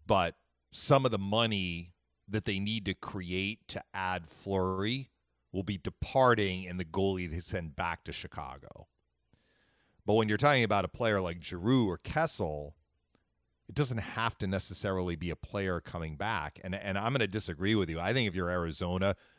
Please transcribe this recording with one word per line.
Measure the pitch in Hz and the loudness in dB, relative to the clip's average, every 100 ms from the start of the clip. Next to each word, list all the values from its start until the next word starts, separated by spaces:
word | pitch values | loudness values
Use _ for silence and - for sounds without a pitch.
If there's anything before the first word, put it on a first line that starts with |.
| - | 0
but | 101 85 - _ _ _ | 2 2 -2 _ _ _
some | - - 135 131 | -6 4 6 6
of | |
the | 107 | 2
money | 98 107 113 104 90 85 87 - _ _ - | 2 2 4 2 -2 -4 -10 -16 _ _ -4
that | 107 - | -2 0
they | 98 | 0
need | 202 220 196 | 0 -2 -2
to | |
create | - - 101 87 90 98 110 - | -4 -6 -8 -4 -2 -2 -4 -10
to | - - | -12 -10
add | 95 92 92 80 | -4 -2 -4 -6
Fleury | - 98 95 92 92 104 131 135 _ _ _ _ | -12 -2 2 2 0 0 -2 -6 _ _ _ _
will | 92 | -4
be | 92 98 | -2 -4
departing | - - - 135 127 113 98 92 | -6 -8 -2 4 6 6 4 0
in | 92 90 | -4 -6
the | 85 | -4
goalie | 90 98 95 87 | 2 2 2 -2
they | 82 | -6
send | - 98 82 71 | -4 -6 -4 -4
back | 87 82 - | -4 -4 -6
to | |
Chicago. | - - - 69 69 - - - _ _ _ _ _ _ _ _ _ _ _ - | -10 -10 -10 -10 -12 -16 -20 -20 _ _ _ _ _ _ _ _ _ _ _ 2
But | |
when | 107 110 | 4 4
you're | 104 | 4
talking | 143 139 | 4 4
about | 113 101 90 | 4 2 0
a | |
player | - 117 101 | 0 2 2
like | 90 85 | 0 -4
Giroux | 78 90 95 131 107 | -8 -2 2 4 4
or | 85 | 0
Kessel, | - 151 160 - 87 76 73 - _ _ _ _ _ _ _ _ - | -4 -2 -2 -2 -4 -4 -10 -14 _ _ _ _ _ _ _ _ -6
it | |
doesn't | 107 135 117 | -2 0 -2
have | 101 - 117 - | -4 -2 -2 -2
to | 95 | 0
necessarily | 95 - 95 104 95 90 85 | 0 -2 -4 -2 0 0 -2
be | 85 | -4
a | 78 | -6
player | - 101 95 87 | -6 -4 -2 -2
coming | - 87 80 76 | -4 -8 -6 -4
back. | 101 107 76 - | -2 -2 -4 -8
And, | 92 95 | -8 -6
and | 98 95 | -4 -2
I'm | 110 | 0
gonna | 135 104 | 0 0
disagree | 104 - 80 95 | -2 -6 -2 2
with | 107 87 | 2 2
you. | 80 | -2
I | 87 | -2
think | 127 110 | 0 0
if | 90 | 0
you're | 87 | 0
Arizona, | 90 82 76 90 92 98 - - | 0 -2 -4 -4 0 0 0 -6